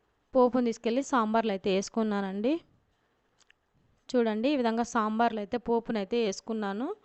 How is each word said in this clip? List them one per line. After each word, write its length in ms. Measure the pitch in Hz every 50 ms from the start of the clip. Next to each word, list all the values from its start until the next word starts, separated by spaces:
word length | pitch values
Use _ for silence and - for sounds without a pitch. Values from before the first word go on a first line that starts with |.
| _ _ _ _ _ _ -
పోపుని 320 | 262 247 247 226 254 247 233
తీసుకెళ్ళి 320 | 226 - - 226 220 262 277 -
సాంబార్లో 400 | 277 247 220 214 220 226 220 220 196
అయితే 140 | 190 - 208 185
వేసుకున్నానండి. 760 | 190 202 - - 226 220 214 202 202 196 190 190 202 214 254 311 339 - _ _ _ _ _ _ _ _ _ _ _ _ _ _ _ _ _ _ _ _ _ _ _ _ _ _ _ _ -
చూడండి 400 | - 247 233 220 208 214 226 285 302
ఈ 20 | 269
విధంగా 220 | 240 226 220 233 233 -
సాంబార్లో 500 | - 233 214 214 214 220 233 233 220 214 208
అయితే 160 | 185 - 240 - -
పోపునైతే 480 | 233 233 226 - 233 208 196 185 240 240 226
వేసుకున్నాను. 640 | 202 190 - - - 220 220 214 196 196 208 254 330 427 - _